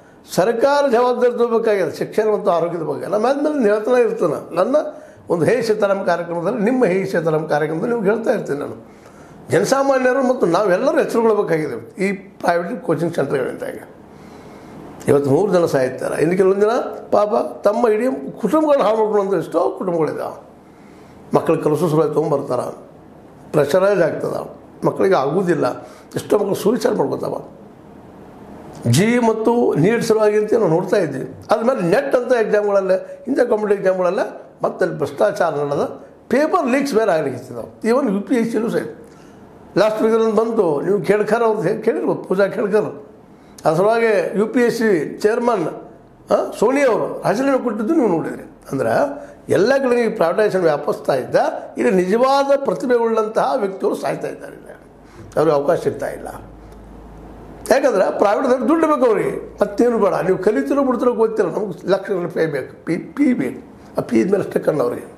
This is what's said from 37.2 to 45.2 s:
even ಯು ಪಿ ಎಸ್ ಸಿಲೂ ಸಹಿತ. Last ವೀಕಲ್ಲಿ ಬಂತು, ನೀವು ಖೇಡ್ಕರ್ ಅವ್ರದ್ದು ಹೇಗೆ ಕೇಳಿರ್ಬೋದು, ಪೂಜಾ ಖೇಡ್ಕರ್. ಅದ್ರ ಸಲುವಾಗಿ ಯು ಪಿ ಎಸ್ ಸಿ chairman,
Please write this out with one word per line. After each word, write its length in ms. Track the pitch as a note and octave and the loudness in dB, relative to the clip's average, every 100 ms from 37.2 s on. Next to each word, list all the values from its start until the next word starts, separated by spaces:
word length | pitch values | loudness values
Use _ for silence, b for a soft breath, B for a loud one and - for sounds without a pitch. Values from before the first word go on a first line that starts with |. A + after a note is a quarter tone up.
| C#3 A#2+ - A#2+ - - A3 | -2 -6 -12 -12 -14 -6 0
even 240 | B3+ B3+ | 0 0
ಯು 60 | G3 | -2
ಪಿ 140 | - | 0
ಎಸ್ 160 | B3 A3+ | 0 0
ಸಿಲೂ 200 | A#3 A3+ | -2 -2
ಸಹಿತ. 260 | E3+ A2 - - B B B B - - E3 | -4 -6 -14 -20 B B B B -20 -6 0
Last 240 | G#3+ G#3+ | 2 2
ವೀಕಲ್ಲಿ 300 | A3 A3 A3+ | 2 2 2
ಬಂತು, 480 | G#3 A3+ G#3+ F3 C#3+ | 2 0 2 0 0
ನೀವು 220 | E3 G3+ | 0 -2
ಖೇಡ್ಕರ್ 400 | D3+ G#3 G#3 A3+ | 2 0 2 2
ಅವ್ರದ್ದು 260 | A3+ G3+ E3+ | 2 0 -2
ಹೇಗೆ 140 | A3 | 0
ಕೇಳಿರ್ಬೋದು, 400 | A3+ D#4 D4+ D#3 | -2 -2 -2 -4
ಪೂಜಾ 240 | - F#3 G3 | -2 0 0
ಖೇಡ್ಕರ್. 580 | G#3+ G#3 G#3+ C#3+ - - - - B B B | 0 0 0 -2 -8 -18 -20 -20 B B B
ಅದ್ರ 120 | D#3 D#3+ | 0 2
ಸಲುವಾಗಿ 640 | G#3 A#3 A3+ G3 D#3+ F#3+ | 2 4 2 2 0 -2
ಯು 80 | A3 | 0
ಪಿ 140 | B3+ | 2
ಎಸ್ 160 | A#3+ A3+ | 2 2
ಸಿ 420 | A3 E3 C3+ | 2 2 0
chairman, 480 | A2+ | 0